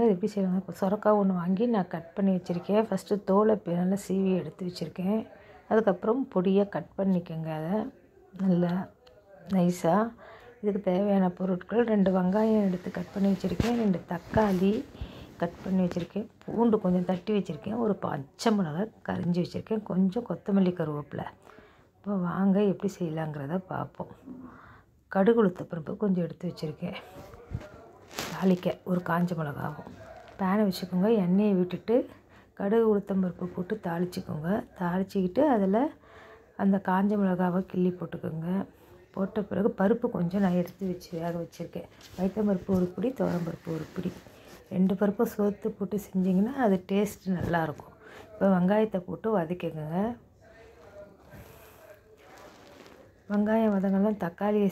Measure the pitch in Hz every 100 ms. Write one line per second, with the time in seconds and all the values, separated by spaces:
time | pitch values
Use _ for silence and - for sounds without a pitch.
0 | 233 180 208 202 190 185 190 170 190 208
1 | 214 208 196 185 175 185 240 220 175 165
2 | - - 196 185 - 175 175 208 220 190
3 | - 202 - 190 214 208 - 170 180 196
4 | - 190 190 185 151 - 180 - 165 -
5 | 185 220 - - - - - 220 220 180
6 | 214 247 247 190 180 190 202 - - -
7 | 196 185 175 160 160 156 160 214 262 -
8 | - - - 180 190 175 175 180 - -
9 | - - _ - - 190 175 175 165 185
10 | 233 - - - - - 208 202 196 180
11 | 208 196 185 180 185 180 - 214 233 214
12 | 190 185 180 196 220 214 202 180 180 180
13 | 175 - 196 185 190 185 220 240 220 170
14 | - 175 - 220 214 185 190 220 - -
15 | - - - - 170 - 196 190 180 175
16 | 170 202 226 _ - 180 233 214 185 180
17 | 180 185 - 208 196 156 - 214 117 190
18 | 117 143 135 _ 233 208 165 151 220 -
19 | - 185 170 175 160 180 - 220 214 180
20 | 190 240 233 202 - 196 180 175 156 147
21 | 143 - - - - - - - _ _
22 | 202 202 175 170 196 190 208 180 196 -
23 | 175 156 156 151 139 180 - 143 135 -
24 | - - - - - - - - _ _
25 | _ 190 196 233 202 180 - 165 151 -
26 | 208 180 165 - 180 - 156 147 180 196
27 | - - - - - - - - - -
28 | - - - 165 190 180 175 - - 180
29 | 175 170 175 160 151 135 - 151 - -
30 | - - - - 185 202 208 180 180 180
31 | 202 226 175 185 208 190 180 175 - 240
32 | - - _ - - - 202 226 226 202
33 | 196 190 185 170 180 - 180 - 175 170
34 | 175 185 185 151 160 214 - - 175 180
35 | 190 202 180 180 302 240 190 202 294 -
36 | - - - - - - 196 190 190 185
37 | 202 208 190 180 180 175 196 185 180 180
38 | 165 165 120 160 165 190 - - - -
39 | - - 196 214 208 190 214 240 196 233
40 | 240 175 170 190 196 180 175 - 190 180
41 | - 165 170 170 165 - 170 170 - -
42 | - - 190 202 208 185 - 190 180 180
43 | 233 269 180 175 165 165 - 160 151 -
44 | 185 - - - - - - 190 190 196
45 | 208 202 233 - 208 202 220 214 190 185
46 | - 190 185 185 214 277 240 190 - 196
47 | 208 - - 175 165 170 156 139 - -
48 | - - - - 196 185 180 208 220 190
49 | 180 170 220 208 160 175 170 156 151 170
50 | 214 240 - _ - - - - - -
51 | - - - - - - - - - 605
52 | _ - - - - - - - - -
53 | - - _ 208 208 220 220 202 196 190
54 | 208 208 170 - 202 208 202